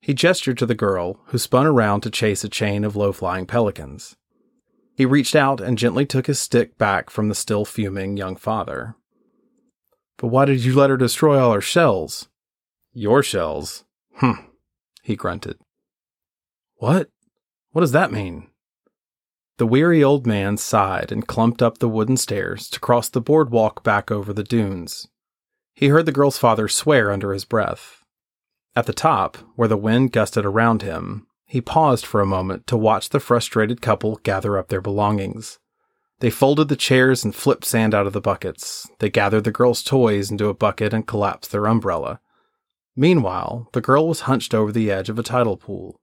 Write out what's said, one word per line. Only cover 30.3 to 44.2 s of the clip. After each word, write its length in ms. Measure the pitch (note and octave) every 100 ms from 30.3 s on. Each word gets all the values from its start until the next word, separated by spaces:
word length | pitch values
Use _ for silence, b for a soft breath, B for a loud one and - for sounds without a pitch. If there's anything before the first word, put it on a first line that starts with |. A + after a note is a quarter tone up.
| -
around 380 | G2+ G#2 A#2 A2
him, 440 | G#2 E2 F2+ G#2 - _
he 160 | _ B2+
paused 460 | A#2+ D#3+ D#3 B2 -
for 140 | G#2+
a 60 | G2
moment 420 | F#2+ F#2+ F#2+ -
to 80 | A#2+
watch 320 | A2 G#2 -
the 100 | -
frustrated 640 | - A#2+ - - A2 A#2+
couple 380 | - G#2 G#2+ G#2+
gather 340 | - G2 G#2 G2
up 120 | F2+
their 120 | F#2+
belongings. 800 | G2+ G2+ G#2 G#2 F#2+ G2+ A2 - _ _ _ _ _ _
They 100 | A#2+
folded 380 | - C3+ D3 D3+
the 80 | C#3+
chairs 480 | - C3 C3 C3
and 100 | G#2+
flipped 300 | - - C3
sand 300 | - A#2 A2
out 120 | G#2+ G2
of 60 |
the 80 | G2+
buckets. 680 | G2+ F#2+ F#2+ - - - - _
They 100 | G#2+
gathered 320 | G2+ G2+ G#2+
the 80 | G#2+
girl's 320 | G#2+ B2 A#2
toys 480 | - C3+ A#2+ G#2 G2
into 180 | G#2 G#2
a 60 |
bucket 400 | G2 G#2+ - G#2+
and 120 | A2 G#2+
collapsed 440 | G#2+ G2+ - -
their 160 | G2+ G#2
umbrella. 540 | A2+ G#2+ E2+ B1 G2 _ _ _ _ _ _ _
Meanwhile, 760 | - D3+ F3 G#2 F#2 G1+ A#2+ A#2
the 80 | B2
girl 260 | A#2 C#3 D#3+
was 140 | D#3+